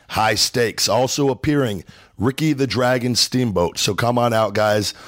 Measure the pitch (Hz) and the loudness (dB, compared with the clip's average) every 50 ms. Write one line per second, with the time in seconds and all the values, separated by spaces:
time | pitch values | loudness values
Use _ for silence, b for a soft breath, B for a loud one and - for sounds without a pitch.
0 | b b - - 107 110 110 - - - - 127 120 104 - - - - 101 117 | b b -2 0 2 2 2 0 -2 -2 0 0 -2 -2 -2 -2 -2 0 2 2
1 | 131 127 - - 139 139 127 - - 151 147 147 131 113 101 87 - B B B | 0 0 0 0 0 0 0 -2 -2 0 0 2 0 0 -2 -6 -10 B B B
2 | B B B B 95 131 135 - 156 156 147 131 139 123 92 123 123 123 127 127 | B B B B -2 -2 0 0 0 0 2 0 0 -2 0 0 2 2 2 0
3 | 117 123 117 - - - - 127 123 117 92 90 87 80 - - - 110 98 - | 0 -2 0 0 -2 0 0 0 0 0 2 2 0 0 0 -2 -4 -2 -2 0
4 | 113 117 120 123 120 120 113 110 110 101 101 107 107 107 104 107 101 - - B | 0 0 2 2 2 2 2 2 0 0 0 0 2 2 2 0 0 -4 -6 B
5 | B | B